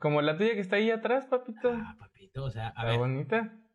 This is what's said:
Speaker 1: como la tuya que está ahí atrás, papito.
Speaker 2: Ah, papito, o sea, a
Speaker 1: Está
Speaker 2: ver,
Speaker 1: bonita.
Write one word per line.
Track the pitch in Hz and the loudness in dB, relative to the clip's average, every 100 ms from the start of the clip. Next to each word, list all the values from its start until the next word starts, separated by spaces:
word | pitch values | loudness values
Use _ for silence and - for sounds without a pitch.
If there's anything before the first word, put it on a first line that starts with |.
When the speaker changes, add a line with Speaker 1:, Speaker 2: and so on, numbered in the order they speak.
Speaker 1:
como | 156 147 | 2 2
la | 147 156 | 2 2
tuya | 220 | 2
que | 208 | 0
está | 185 202 | 0 2
ahí | 220 | 2
atrás, | 220 226 262 262 | 2 0 0 0
papito. | 254 254 220 247 | -2 -2 -2 -2
Speaker 2:
Ah, | 233 220 - | -2 -6 -14
papito, | - _ - 135 | -20 _ -14 -8
o | 135 | -6
sea, | 113 113 | -6 -6
a | - | -4
Speaker 1:
Está | 113 | 0
Speaker 2:
ver, | 117 | 2
Speaker 1:
bonita. | 127 131 - 220 220 - - | 2 -2 0 -2 -2 -10 -20